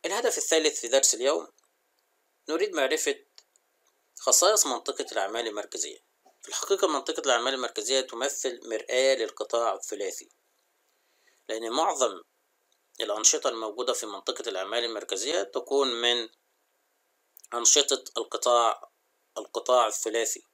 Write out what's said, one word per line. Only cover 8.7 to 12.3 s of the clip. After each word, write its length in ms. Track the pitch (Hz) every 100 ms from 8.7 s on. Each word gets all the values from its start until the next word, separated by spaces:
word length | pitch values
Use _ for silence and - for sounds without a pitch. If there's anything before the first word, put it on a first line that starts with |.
| 110 - 127 135
للقطاع 600 | 120 110 - 107 117 117
الثلاثي، 540 | 95 - 101 98 - - _ _ _ _ _ _ _ _ _ _ _ -
لأن 220 | 113 113
معظم 520 | 131 180 - 120 92 _